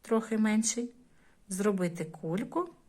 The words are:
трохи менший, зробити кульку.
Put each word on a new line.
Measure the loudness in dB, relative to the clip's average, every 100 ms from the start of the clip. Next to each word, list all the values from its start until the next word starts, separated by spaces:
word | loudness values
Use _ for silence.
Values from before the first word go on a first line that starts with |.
трохи | 0 0 0 2
менший, | 4 4 2 -2 -6 -10 -20 -20 _ _ -10
зробити | 0 0 2 0 -2
кульку. | -8 -6 -4 -2 -2 -4 -4 -10